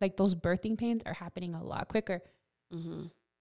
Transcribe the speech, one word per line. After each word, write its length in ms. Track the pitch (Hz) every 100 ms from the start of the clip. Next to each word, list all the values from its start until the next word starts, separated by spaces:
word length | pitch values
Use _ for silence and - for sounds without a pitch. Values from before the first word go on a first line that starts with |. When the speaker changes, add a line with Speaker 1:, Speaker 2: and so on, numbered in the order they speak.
Speaker 1:
like, 160 | 196 -
those 180 | 196 170
birthing 420 | 170 180 220 220
pains 240 | 233 226 -
are 80 |
happening 420 | - 175 180 175 165
a 80 |
lot 240 | - - -
quicker. 340 | 220 214 175 - _ _ _ -
Speaker 2:
Mm-hmm. 320 | 170 165 160 160 - _ _